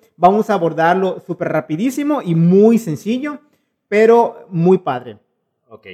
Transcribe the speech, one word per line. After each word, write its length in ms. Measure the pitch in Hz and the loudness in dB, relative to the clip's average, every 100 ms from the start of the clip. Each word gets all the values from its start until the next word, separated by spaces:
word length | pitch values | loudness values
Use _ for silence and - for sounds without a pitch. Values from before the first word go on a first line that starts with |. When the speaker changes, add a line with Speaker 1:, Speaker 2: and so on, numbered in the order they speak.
| _ - | _ 0
Speaker 1:
vamos 340 | 175 202 214 | 2 2 0
a 40 | |
abordarlo 680 | 196 165 151 165 185 190 165 - | -2 -2 0 0 0 -2 -6 -10
súper 220 | 175 165 | -8 -6
rapidísimo 720 | 156 156 156 247 269 285 285 | -4 -6 -4 -4 -4 -4 -4
y 120 | 196 | -2
muy 420 | 165 170 190 220 233 | 0 4 4 4 4
sencillo, 640 | 226 151 202 254 294 294 _ _ _ _ - | -2 -8 -6 -6 -8 -12 _ _ _ _ -4
pero 580 | 208 226 233 233 - - | 2 4 4 2 -4 -10
muy 260 | 180 170 190 | -2 2 2
padre. 380 | 156 127 120 107 _ _ _ _ _ | 0 -8 -10 -20 _ _ _ _ _
Speaker 2:
Ok. 180 | 110 95 | -20 -20